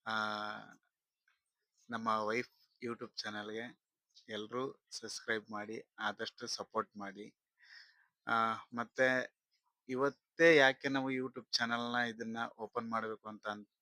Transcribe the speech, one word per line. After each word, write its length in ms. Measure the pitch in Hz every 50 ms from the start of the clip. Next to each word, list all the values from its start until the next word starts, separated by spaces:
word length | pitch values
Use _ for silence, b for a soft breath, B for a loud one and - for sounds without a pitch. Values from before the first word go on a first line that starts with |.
| -
ಆ, 60 | 113 110 110 107 107 104 104 107 107 107 104 104 - - - _ _ _ _ _ _ _ _ _ _ _ _ _ _ _ _ _ _ _ _ _ -
ನಮ್ಮ 180 | 117 113 113
ವೈಫ್ 420 | 113 110 110 107 107 110 123 120 - _ _ _ _ _ _ 127
YouTube 320 | 117 113 - 120 107 _
ಚಾನಲ್‌ಗೆ 640 | - - 110 107 104 104 107 107 113 120 123 - _ _ _ _ _ _ _ _ - - 117
ಎಲ್ರೂ 540 | 107 104 110 107 117 123 135 139 - - _ _
ಸಬ್ಸ್ಕ್ರೈಬ್ 600 | - - 113 107 - - - - 110 107 104 110
ಮಾಡಿ, 320 | 107 104 104 107 110 113 - _ _ -
ಆದಷ್ಟು 480 | 104 104 104 - 113 - - - 123
ಸಪೋರ್ಟ್ 500 | 113 - - 101 - - 110 104 - -
ಮಾಡಿ. 380 | 104 101 98 98 101 107 117 - _ _ _ B B B B B B B B B B B B B _ _
ಆ, 40 | - 117 113 113 113 110 - - - 120
ಮತ್ತೆ 580 | 120 113 - _ 135 131 131 127 127 - - _ _ _ _ _ _ _ _ _ _ _ -
ಇವತ್ತೇ 680 | 127 127 139 143 - - _ _ _ - 165 170 160
ಯಾಕೆ 340 | 143 135 131 135 - - 139
ನಾವು 220 | 139 135 131 135
YouTube 400 | 131 127 131 127 - 123 110 _
ಚಾನಲ್‌ನ 580 | - - 117 117 117 117 120 120 120 120 120 117
ಇದನ್ನ 280 | 110 117 113 113 113 113 117 - -
ಓಪನ್ 320 | - 110 - - 120 113 113
ಮಾಡ್ಬೇಕು 400 | 113 110 110 110 110 - - 110
ಅಂತ 180 | 107 101 -
ಅನ್-, 220 | 107 104 104 104 - _ _